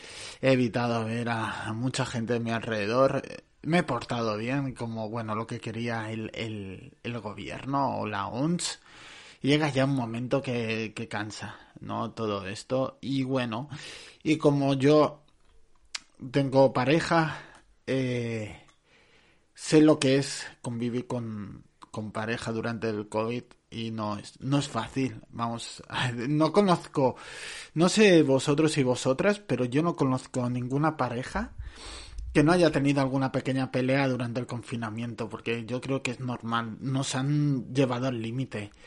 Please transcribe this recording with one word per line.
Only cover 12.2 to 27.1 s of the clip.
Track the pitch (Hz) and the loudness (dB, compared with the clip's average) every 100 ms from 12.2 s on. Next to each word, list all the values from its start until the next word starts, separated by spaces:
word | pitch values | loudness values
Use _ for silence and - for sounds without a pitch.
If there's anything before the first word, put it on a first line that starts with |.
| 110 101 92 | -2 -2 -4
esto. | 113 - 127 131 - | -10 -4 -2 -2 -6
Y | 120 135 | -4 -2
bueno, | 127 131 120 110 147 - - - - - | 0 -2 -2 -4 -8 -12 -14 -16 -18 -6
y | - 156 | 0 4
como | 151 143 139 | 4 4 4
yo | 135 139 151 139 - _ _ _ - - _ _ - _ - 131 | 4 6 8 6 0 _ _ _ -20 -20 _ _ -16 _ -16 -4
tengo | 139 135 135 135 | 0 2 6 6
pareja, | 135 139 165 - 170 151 - - - _ _ - | 6 4 2 4 2 2 -4 -14 -20 _ _ -4
eh, | 131 127 123 117 113 104 - - _ _ _ _ _ _ _ _ - | -2 0 -2 -2 -4 -6 -12 -20 _ _ _ _ _ _ _ _ -12
sé | - 156 | 4 8
lo | 156 151 | 8 6
que | 131 139 | 4 4
es | 139 - - - | 2 -6 -12 -12
convivir | 127 117 120 123 120 | -8 -4 -4 -4 -4
con, | 123 113 107 101 - - _ - | -6 -6 -8 -10 -14 -18 _ -14
con | - 107 | -10 -8
pareja | 110 110 117 - | -6 -4 -4 -4
durante | 113 113 117 113 | -4 -4 -4 -4
el | 104 104 | -4 -4
covid | 107 113 120 - _ _ | -4 -2 -4 -8 _ _
y | 117 113 | -10 -8
no | 110 107 104 | -4 -4 -6
es, | - - | -10 -8
no | 135 143 | 0 0
es | 135 | 0
fácil. | 113 110 135 127 107 - | -4 -4 -2 -2 -4 -12
Vamos, | - 117 117 - - - - | -6 -4 -6 -10 -14 -8 -2
<laughs> | 127 120 120 | -2 -2 0
no | 151 156 | 2 4
conozco, | 190 202 160 - 156 131 | 4 6 4 0 0 0